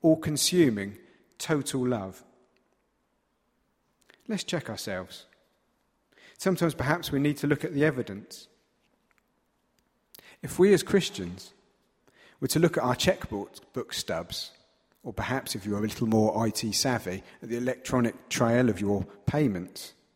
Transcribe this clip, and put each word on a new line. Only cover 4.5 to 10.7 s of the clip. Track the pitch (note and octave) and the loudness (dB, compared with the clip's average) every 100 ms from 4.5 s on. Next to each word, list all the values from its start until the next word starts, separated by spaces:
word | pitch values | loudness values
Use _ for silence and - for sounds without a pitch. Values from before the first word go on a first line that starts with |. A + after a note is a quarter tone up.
| E3+ - | -6 -6
ourselves. | G#2+ - F#2 F2+ - - _ _ _ _ _ _ _ _ _ - _ | -10 -6 -8 -8 -16 -20 _ _ _ _ _ _ _ _ _ -20 _
Sometimes | - F3+ E3+ | -2 2 0
perhaps | - C3 E3 E3 | 0 0 0 0
we | C#3 | 0
need | D3 C#3+ | 0 0
to | D3 | 0
look | C#3+ | 0
at | D#3+ D3 | 0 2
the | D3+ | 2
evidence. | C3 A2+ G2 - - - _ _ _ _ _ _ _ _ _ _ _ _ _ _ _ _ - - - | 0 -6 -8 -12 -20 -20 _ _ _ _ _ _ _ _ _ _ _ _ _ _ _ _ -20 -20 -14
If | C3+ - | -12 4
we | F#3+ | 6